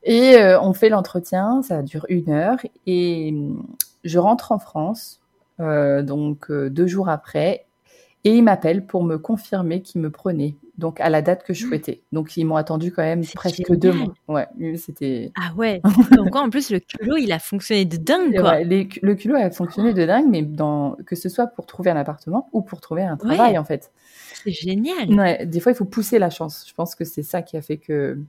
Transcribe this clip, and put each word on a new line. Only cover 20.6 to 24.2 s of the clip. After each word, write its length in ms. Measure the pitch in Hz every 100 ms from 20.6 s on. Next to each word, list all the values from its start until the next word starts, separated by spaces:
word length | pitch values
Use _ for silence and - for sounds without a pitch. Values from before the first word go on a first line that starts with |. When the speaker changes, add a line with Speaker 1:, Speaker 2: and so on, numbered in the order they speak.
| 151 147 139 - -
Speaker 1:
que 120 | 170
ce 100 | 185
soit 200 | 185 240
pour 180 | - -
trouver 240 | - 185
un 80 | 160
appartement 500 | 143 151 - 202 -
ou 80 | 226
pour 180 | 196 175
trouver 240 | - 165
un 140 | 190 151
Speaker 2:
Ouais. 180 | 214 302
Speaker 1:
travail, 220 | 233 185
en 80 | 151
fait. 260 | 147 - _ _ -